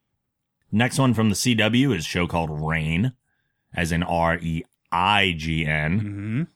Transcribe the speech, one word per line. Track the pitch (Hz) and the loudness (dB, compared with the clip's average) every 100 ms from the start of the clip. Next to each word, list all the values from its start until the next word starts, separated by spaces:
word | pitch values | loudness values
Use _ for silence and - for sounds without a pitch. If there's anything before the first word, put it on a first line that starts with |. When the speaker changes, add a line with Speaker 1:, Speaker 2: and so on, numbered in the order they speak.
| _ _ _ _ _ _ _ | _ _ _ _ _ _ _
Speaker 1:
Next | 104 123 139 | -2 0 2
one | 131 | 2
from | 113 110 | 4 2
the | 104 | 2
C | 127 113 | 2 2
W | 107 120 139 | 2 2 2
is | 95 76 | 0 -2
a | |
show | 92 87 | -2 0
called | 87 80 76 | 0 -2 -4
Reign, | 78 80 78 82 127 - _ _ _ _ _ | -2 -2 0 0 0 -4 _ _ _ _ _
as | - 85 | -6 -2
in | 85 | -2
R | 85 85 82 85 | -2 0 0 0
E | 82 80 - _ _ | -2 -6 -8 _ _
I | 87 92 104 98 80 | 0 2 4 2 0
G | 78 80 78 | -2 -2 -2
N. | 76 76 98 | -2 0 -2
Speaker 2:
Mm-hmm. | 107 98 104 117 175 | -4 -8 -6 -6 -6